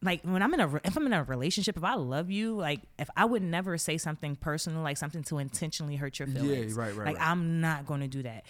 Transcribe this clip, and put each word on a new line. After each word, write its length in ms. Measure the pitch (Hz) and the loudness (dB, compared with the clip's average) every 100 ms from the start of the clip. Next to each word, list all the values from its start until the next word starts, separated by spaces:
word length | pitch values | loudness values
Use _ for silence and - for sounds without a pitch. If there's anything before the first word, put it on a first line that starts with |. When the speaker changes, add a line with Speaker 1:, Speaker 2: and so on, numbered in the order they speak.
Speaker 1:
like, 180 | 180 180 | 0 0
when 220 | 175 185 | 2 4
I'm 100 | 214 | 4
in 60 | 339 | 4
a 80 | 165 | 4
re-, 120 | 151 | 2
if 120 | - 311 | 0 2
I'm 120 | 285 | 2
in 60 | |
a 100 | 190 | 2
relationship, 540 | 131 127 147 208 202 170 | 2 0 0 2 0 0
if 60 | |
I 120 | 180 247 | 0 0
love 340 | 127 135 180 | 0 -2 0
you, 260 | 196 226 220 | 0 0 0
like, 260 | 156 147 - - | 0 -2 -6 -10
if 100 | 143 - | -4 2
I 80 | 220 | 4
would 160 | 233 | 4
never 380 | 185 170 185 170 | 2 0 0 -2
say 180 | - 156 | 0 0
something 380 | 156 156 147 143 | -2 -4 -4 -4
personal, 480 | 160 156 175 160 | -2 -2 -2 -2
like, 140 | 156 143 | -2 -2
something 260 | 151 160 | -4 -4
to 160 | 143 151 | -4 -4
intentionally 560 | 135 - 160 - 151 143 | -4 -4 -4 -4 -4 -4
hurt 240 | 139 - | -4 -4
your 80 | 139 | -2
Speaker 2:
Yeah, 140 | 131 | 0
Speaker 1:
feelings. 320 | 143 135 110 110 | 2 2 0 -2
Speaker 2:
right, 200 | 110 104 | -2 -2
right, 120 | 107 | -4
Speaker 1:
Like, 100 | 151 | 0
Speaker 2:
right. 100 | 160 | 2
Speaker 1:
I'm 320 | 175 165 165 | 2 2 2
not 280 | 165 147 139 | 2 0 -2
gonna 200 | 143 139 | -4 -4
do 140 | 135 | -4
that. 240 | 123 113 | -8 -10